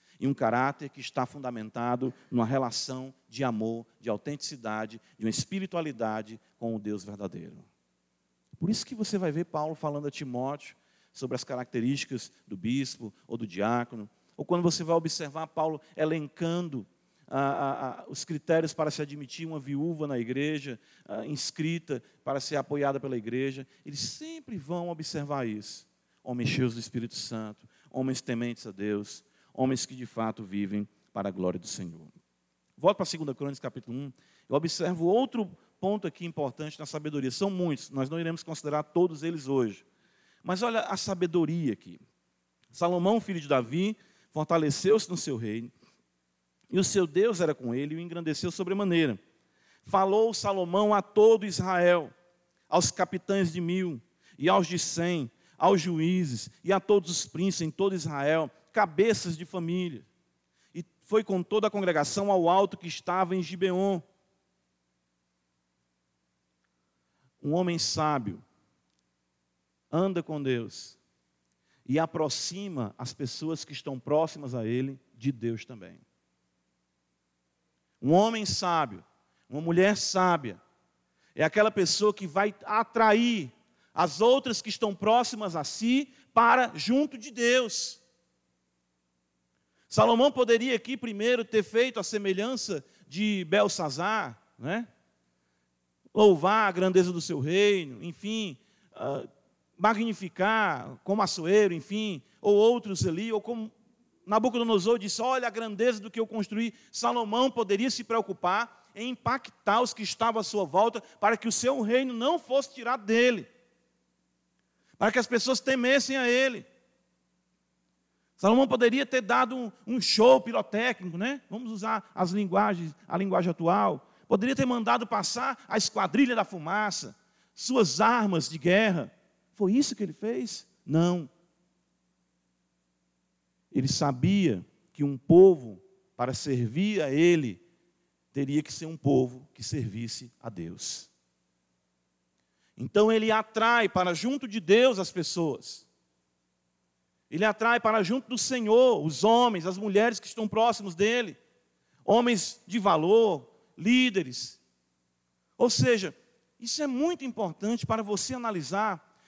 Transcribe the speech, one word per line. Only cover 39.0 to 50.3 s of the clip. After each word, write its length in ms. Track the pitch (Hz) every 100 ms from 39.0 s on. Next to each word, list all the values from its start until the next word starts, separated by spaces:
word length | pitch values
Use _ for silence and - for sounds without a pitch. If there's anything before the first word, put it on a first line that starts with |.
| 180 151
eles 240 | 160 160 135
hoje. 360 | 135 117 95 _ _ _ _ _ _
Mas 180 | - 185
olha 180 | 233 226
a 140 | - 190
sabedoria 760 | - 185 175 175 156 170 143
aqui. 280 | 101 92 - _ _ _ _ _ _ _
Salomão, 500 | - 170 180 180 226
filho 200 | - 175
de 80 | 143
Davi, 480 | 135 113 156 202 214 _ _ _
fortaleceu-se 800 | 151 156 170 151 143 185 220 190
no 60 | 175
seu 200 | - 120
reino, 360 | 113 113 120 - _ _ _ _ _ _ _ _ _
e 80 | 185
o 60 |
seu 220 | 190 196 170
Deus 340 | 160 226 180
era 140 | 165
com 200 | 147 123
ele 200 | 123 143
e 20 | 160
o 40 |
engrandeceu 520 | 175 170 160 147 180
sobremaneira. 640 | - 180 196 196 170 151 101 - _ _ _ _ _
Falou 500 | - 196 190 208 226